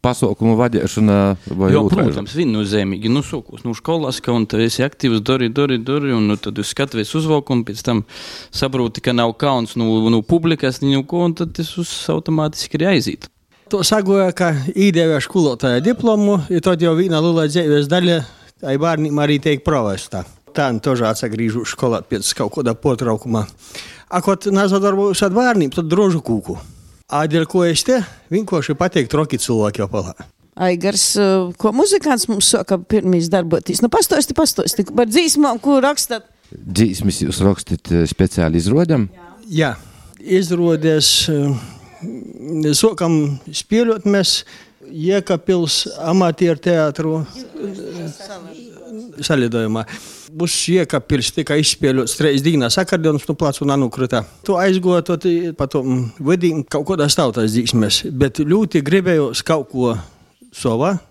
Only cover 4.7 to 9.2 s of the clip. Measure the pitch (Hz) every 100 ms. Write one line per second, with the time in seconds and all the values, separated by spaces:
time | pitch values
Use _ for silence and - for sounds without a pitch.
4.7 | - 135 - 135 110 107 131 117 131 143
5.7 | 123 120 143 143 117 107 104 104 101 104
6.7 | - 139 113 104 160 156 151 143 123 113
7.7 | 101 - 117 - - - - - - 135
8.7 | 131 117 - - 120